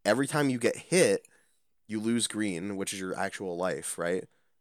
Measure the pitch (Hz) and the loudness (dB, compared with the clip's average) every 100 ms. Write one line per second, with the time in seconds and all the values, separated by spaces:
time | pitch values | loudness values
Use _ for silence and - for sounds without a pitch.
0 | 101 113 139 156 139 127 117 - - 180 | 0 2 2 2 2 2 0 0 0 4
1 | 135 98 - _ _ _ _ _ - 107 | 6 4 -2 _ _ _ _ _ -8 -4
2 | 110 117 110 107 107 85 98 98 95 98 | 0 0 0 -2 -2 -2 -4 -4 -6 -6
3 | 92 - 98 - 98 85 92 73 - - | -6 -4 -4 -4 -6 -2 -2 -2 -6 -4
4 | 85 92 - _ _ _ | -2 -2 -4 _ _ _